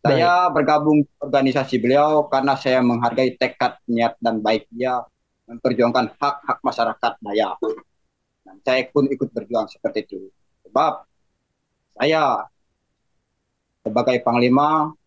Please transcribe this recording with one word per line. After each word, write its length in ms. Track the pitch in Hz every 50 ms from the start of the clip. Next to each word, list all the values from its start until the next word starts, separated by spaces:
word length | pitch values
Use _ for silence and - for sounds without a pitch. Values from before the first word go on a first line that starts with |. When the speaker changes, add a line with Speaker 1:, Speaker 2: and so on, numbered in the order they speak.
Speaker 1:
Saya 480 | _ 117 135 156 165 175 175 180 180 175
Speaker 2:
Baik. 40 | 151
Speaker 1:
bergabung 480 | 156 147 135 151 151 147 156 151 151 143
ke 80 | - _ _
organisasi 560 | - 143 135 139 135 131 123 143 131 - -
beliau 480 | 123 110 120 127 143 147 151 156 151 147 147 -
karena 240 | 135 135 139 139
saya 240 | 131 - 135 127 131
menghargai 560 | 123 123 120 113 120 120 117 127 131 127 120
tekad, 480 | - 131 127 - _ 127 123 - - _
niat, 320 | - 120 113 117 117 -
dan 240 | _ - 117 113 110
baik 240 | 104 107 113 110 - _ -
dia 320 | 117 123 127 127 123 117 - _ _ _ _ _ _ _
memperjuangkan 720 | _ 117 117 _ 127 120 107 120 117 - 127 120 113 -
hak-hak 420 | _ - 143 135 - - - 123 - _
masyarakat 480 | 127 - - 117 113 110 _ - 117 - -
Dayak. 400 | - 104 101 107 110 95 - - - 110 110 - - _ _ _ _ _ _ _ _ _ _ _
Dan 160 | _ - - - _
saya 160 | - 127 131 123 -
pun 240 | _ 147 135 139 139
ikut 160 | 127 - -
berjuang 400 | _ 113 107 - 120 113 110 -
seperti 400 | - _ _ 107 95 104 104 _
itu. 240 | - 92 95 95 _ _ _ _ _ _ _
Sebab 400 | - _ 127 151 156 - - - _ _ _ _ _ _ _ _ _ _ _ _ _ _ _ _ _ _ -
saya 480 | 120 147 160 160 151 135 117 98 - - _ _ _ _ _ _ _ _ _ _ _ _ _ _ _ _ _ _ _ _ _ _ _ _ _ _ _
sebagai 320 | 113 107 113 113 127 127 120 -
panglima 720 | 120 120 120 120 123 123 135 143 151 156 156 151 156 160 _ _